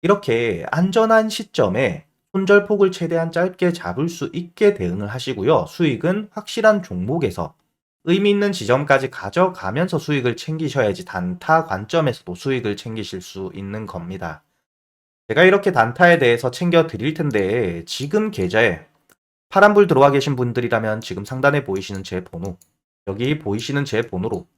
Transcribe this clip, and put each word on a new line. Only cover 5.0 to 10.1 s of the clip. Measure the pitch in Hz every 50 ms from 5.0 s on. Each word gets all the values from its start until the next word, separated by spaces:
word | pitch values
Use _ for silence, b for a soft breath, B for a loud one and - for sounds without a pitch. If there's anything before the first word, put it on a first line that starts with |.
| 104 101
하시고요. | 107 127 - - 131 104 95 117 160 120 85
수익은 | 151 - - 175 151 127 110 - 165 190 208 214 208
확실한 | _ - - - - 233 214 220 214 202 180
종목에서 | - - 90 90 107 143 170 147 107 90 - 85 76 _ _ _ _ _ _ _ _ _ _ _
의미 | 160 170 196 202 208
있는 | 202 202 208 202 196
지점까지 | 180 113 101 123 135 147 143 139 135 127 131
가져가면서 | - - - 98 - 170 180 185 180 - - 95 104 147 175 185 180 147
수익을 | - -